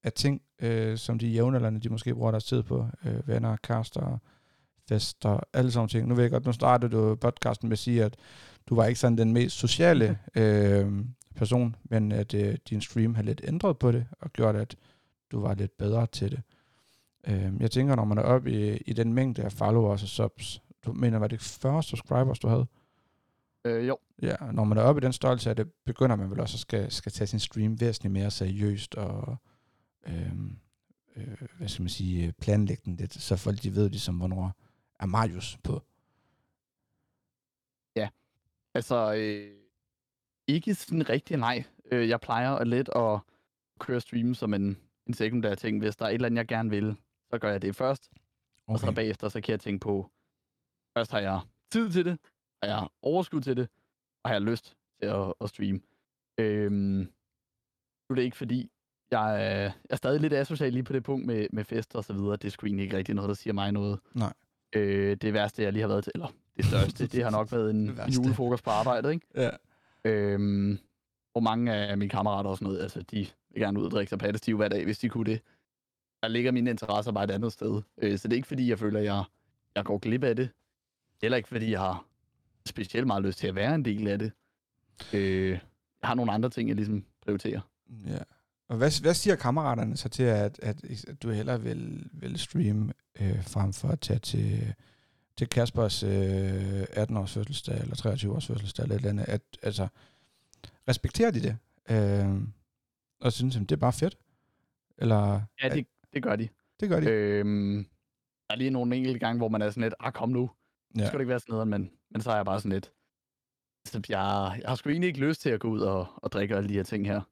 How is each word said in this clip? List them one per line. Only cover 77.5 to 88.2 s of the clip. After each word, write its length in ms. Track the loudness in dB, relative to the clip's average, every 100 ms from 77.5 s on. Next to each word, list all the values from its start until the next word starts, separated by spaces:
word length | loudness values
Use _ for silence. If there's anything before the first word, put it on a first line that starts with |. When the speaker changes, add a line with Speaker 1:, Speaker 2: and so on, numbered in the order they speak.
Speaker 2:
sted. 300 | -4 -4 -4 -6 -4
Øh, 200 | 0 0
så 100 | 0
det 60 |
er 20 | -2
ikke 120 | -2
fordi, 200 | -2 0
jeg 80 | 0
føler, 220 | 0 0
jeg, 240 | 0 -2 -4 _ _ _ _
jeg 100 | -6
går 140 | -2 -4
glip 260 | 0 0
af 120 | 2 0
det. 140 | -2 -6 _ _ _ _ _ _
Heller 140 | 0 0
ikke 120 | -2
fordi, 220 | -4 -2
jeg 100 | 0
har 240 | 0 -2 -10 _ _ _ _ _ -14
specielt 400 | -10 -4 0 0
meget 160 | 2
lyst 160 | 0 -2
til 80 | -4
at 60 |
være 200 | 0 0
en 100 | 0
del 240 | 0 -2 0
af 100 | 0
det. 140 | -2 -6 _ _ _ _ _ _ -4
Øh, 380 | 0 0 2 0 -2 -8 _ _ _
jeg 80 | -2
har 60 |
nogle 180 | 0 0
andre 180 | 0 -2
ting, 180 | -2 -2
jeg 80 | 0
ligesom 280 | -2 -2 -6 _
prioriterer. 380 | -4 -2 -2 -6 -8 _ _ -16 -10
Speaker 1:
Ja. 120 | -10